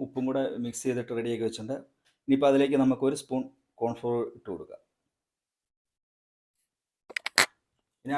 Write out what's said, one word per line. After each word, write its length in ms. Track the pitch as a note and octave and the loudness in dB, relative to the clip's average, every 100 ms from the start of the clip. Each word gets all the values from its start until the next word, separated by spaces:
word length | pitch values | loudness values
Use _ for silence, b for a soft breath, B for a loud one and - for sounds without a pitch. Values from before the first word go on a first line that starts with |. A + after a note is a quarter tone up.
ഉപ്പും 180 | C3+ B2+ B2+ | -4 -4 -2
കൂടെ 140 | C3+ C3+ A2 | 0 -2 -4
മിക്സ് 180 | A#2+ - | -6 -4
ചെയ്തിട്ട് 300 | C3 B2 A#2 A#2 | -4 -2 -4 -4
റെഡിയാക്കി 280 | A#2 A#2 A2+ | -2 -2 -2
വെച്ചിട്ടുണ്ട്. 300 | A2+ A2 C#3 - _ _ _ - | -4 -8 -8 -10 _ _ _ 0
ഇനിയിപ്പോൾ 220 | C3+ C#3 | 4 6
അതിലേക്ക് 260 | C#3 C#3 C#3 | 6 4 4
നമുക്ക് 200 | C3 B2+ C3+ | 4 4 2
ഒരു 80 | C#3 | 0
സ്പൂൺ 200 | - C3 C3 - _ - | -2 -4 -6 -12 _ -4
കോൺഫ്ലോർ 340 | A#2 A#2 A#2+ A#2+ A2+ - | -4 -2 -2 -2 -2 -8
ഇട്ട് 120 | - | -10
കൊടുക്കാം. 300 | E2+ - - _ _ _ _ _ _ _ _ _ _ _ _ _ _ _ _ _ _ _ _ _ _ - - - - - _ _ _ _ _ | -10 -12 -18 _ _ _ _ _ _ _ _ _ _ _ _ _ _ _ _ _ _ _ _ _ _ -12 -10 -2 0 0 _ _ _ _ _
ഇനി 100 | B2+ | -4